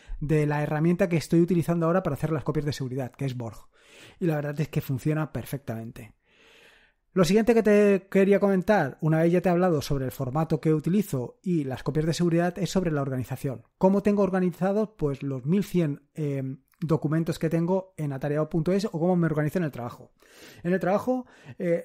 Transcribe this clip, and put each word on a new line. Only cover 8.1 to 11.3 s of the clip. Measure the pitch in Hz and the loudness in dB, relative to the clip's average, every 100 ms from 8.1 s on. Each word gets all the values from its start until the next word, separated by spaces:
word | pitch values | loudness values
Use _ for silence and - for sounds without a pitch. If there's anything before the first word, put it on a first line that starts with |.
| 190 196 196 | 2 6 4
comentar, | 196 190 175 208 139 - | 4 2 2 2 2 -2
una | 151 160 | 2 4
vez | 170 | 4
ya | 180 | 2
te | 180 | 2
he | |
hablado | 175 185 151 | 2 2 0
sobre | - 139 131 | 0 -4 -4
el | |
formato | - 127 139 160 156 | -6 -4 -2 0 0
que | 160 156 | 2 0
utilizo | 160 202 202 135 120 | 2 0 0 -4 -6